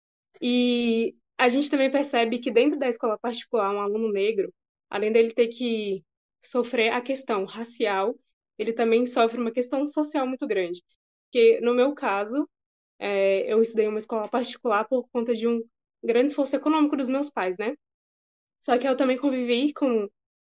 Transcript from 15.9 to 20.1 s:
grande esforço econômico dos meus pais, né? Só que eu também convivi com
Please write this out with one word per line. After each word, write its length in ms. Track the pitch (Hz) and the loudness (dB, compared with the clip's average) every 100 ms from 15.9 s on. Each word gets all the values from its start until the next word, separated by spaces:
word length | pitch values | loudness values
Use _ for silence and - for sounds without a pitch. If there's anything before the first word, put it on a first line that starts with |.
| _ | _
grande 280 | 226 233 285 | 0 2 2
esforço 260 | 285 277 277 | 0 0 0
econômico 400 | 302 311 294 294 | 0 2 2 0
dos 120 | 247 | -2
meus 220 | 269 285 | -2 -4
pais, 260 | - 185 185 | -4 -4 -4
né? 160 | 214 294 _ _ _ _ _ _ _ _ | -6 -8 _ _ _ _ _ _ _ _
Só 160 | - 247 | 0 0
que 120 | 269 | 2
eu 80 | 269 | 0
também 200 | 262 254 | 2 2
convivi 560 | 285 254 240 240 294 | 0 0 0 0 0
com 360 | - 277 226 202 | 0 0 0 -2